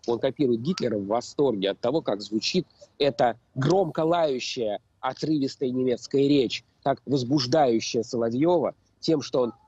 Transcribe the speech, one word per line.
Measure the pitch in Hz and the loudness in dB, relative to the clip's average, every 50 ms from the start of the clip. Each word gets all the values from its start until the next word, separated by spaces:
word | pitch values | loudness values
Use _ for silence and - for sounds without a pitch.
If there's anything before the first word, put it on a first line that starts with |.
| - | -4
Он | 117 120 107 | -4 -2 0
копирует | - 135 - - 147 120 120 113 | -2 -2 0 0 0 2 0 0
Гитлера | 120 160 185 - 135 - 113 104 | -2 -4 -4 -2 -2 -2 -2 -2
в | 98 | -2
восторге | 98 110 120 - - - - 143 131 110 98 95 98 | -2 -2 -2 -4 -4 -2 0 0 0 0 0 -2 -2
от | 95 - | -2 -2
того, | - 117 143 165 | -2 -2 -2 -2
как | - - 107 101 | -2 -4 -6 -6
звучит | 104 101 107 110 - - - 185 156 - _ _ - - _ - | -6 -4 -4 -4 -2 -2 -2 -2 -2 -4 _ _ -20 -16 _ -2
эта | 143 139 - - 131 117 113 - _ _ - | 0 0 2 2 2 0 0 -2 _ _ -6
громко | 135 135 151 175 196 185 156 - 165 | -2 0 2 2 2 2 0 0 0
лающая, | 160 160 175 175 165 151 131 120 - - - 131 113 104 101 - - _ _ _ | 0 2 2 2 0 0 -2 -4 -6 -6 -4 -4 -2 -2 -4 -4 -8 _ _ _
отрывистая | - 131 131 - 151 151 156 147 135 127 - - 139 127 | -6 -6 -6 -4 -2 0 0 0 0 -2 -4 -4 -4 -2
немецкая | 127 127 131 127 120 110 - - - 135 139 139 | -2 0 0 0 -2 -2 -2 -2 2 2 4 4
речь, | 147 139 120 104 - - - _ _ _ | 4 4 2 2 -2 -6 -10 _ _ _
так | - 139 135 - _ | -2 -2 -2 -2 _
возбуждающая | 120 135 135 123 117 147 151 127 123 156 160 143 123 117 110 - - - 120 | -2 -2 -2 0 0 0 0 0 2 2 4 4 4 4 2 0 -2 -2 -4
Соловьёва | 110 - - 117 117 117 117 127 156 175 180 160 120 92 - _ _ _ _ _ | -2 -2 -2 -2 -2 -2 0 0 2 2 2 2 0 -2 -4 _ _ _ _ _
тем, | - - 160 143 | -2 0 0 0
что | 123 - - 135 | 0 -2 -2 0
он | 123 117 - - _ | 0 -2 -4 -8 _